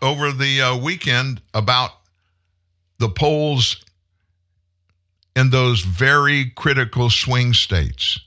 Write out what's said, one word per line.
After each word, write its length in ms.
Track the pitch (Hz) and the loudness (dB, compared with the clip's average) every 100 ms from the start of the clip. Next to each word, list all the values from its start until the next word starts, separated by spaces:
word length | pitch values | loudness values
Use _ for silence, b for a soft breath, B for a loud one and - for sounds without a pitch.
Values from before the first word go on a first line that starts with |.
over 300 | 131 147 147 | -4 -2 -2
the, 300 | 135 139 135 | -2 -2 0
uh, 160 | 127 123 | 0 0
weekend 640 | 139 180 - 123 135 120 - | -4 -4 -2 0 -2 -6 -6
about 380 | 113 104 123 127 - _ _ _ _ _ _ _ _ _ - | -4 0 0 -2 -8 _ _ _ _ _ _ _ _ _ -4
the 100 | 117 | -4
polls 720 | 87 147 151 151 139 120 - _ _ _ _ _ _ _ _ _ _ _ _ _ _ _ 131 | 0 0 0 0 0 0 -4 _ _ _ _ _ _ _ _ _ _ _ _ _ _ _ 0
in 140 | 131 | 2
those 320 | 131 127 117 | 2 2 0
very 720 | 92 87 143 147 143 143 127 | -2 0 4 4 4 2 -2
critical 580 | - 147 135 120 123 120 | -4 -2 0 0 0 0
swing 440 | - - 123 123 | 0 0 0 2
states. 640 | 120 - 90 64 - - - | 2 2 0 0 -4 -4 -6